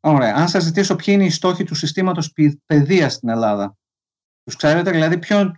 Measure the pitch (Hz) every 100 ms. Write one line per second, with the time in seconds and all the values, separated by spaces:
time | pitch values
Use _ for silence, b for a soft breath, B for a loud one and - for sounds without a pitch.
0 | 156 147 120 104 170 190 165 165 190 170
1 | - 202 190 160 185 180 170 - 151 156
2 | 185 170 156 - 151 147 _ 151 143 190
3 | 143 - 117 113 110 104 101 - _ _
4 | _ _ _ _ - - 156 160 175 165
5 | 160 175 170 208 196